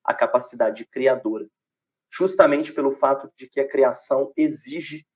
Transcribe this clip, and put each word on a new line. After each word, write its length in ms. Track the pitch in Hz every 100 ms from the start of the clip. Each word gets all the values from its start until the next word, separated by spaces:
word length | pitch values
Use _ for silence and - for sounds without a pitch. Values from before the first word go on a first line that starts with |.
a 100 | -
capacidade 720 | - 117 123 - 120 110 - -
criadora, 600 | 131 131 123 113 110 - _ _ _ _ _ -
justamente 640 | - 185 185 151 143 151
pelo 180 | - 139
fato 400 | 135 139 135 - -
de 120 | 127
que 120 | 139
a 80 | 139
criação 680 | 135 127 - - 135 139 -
exige 720 | 151 151 - 165 - 151 _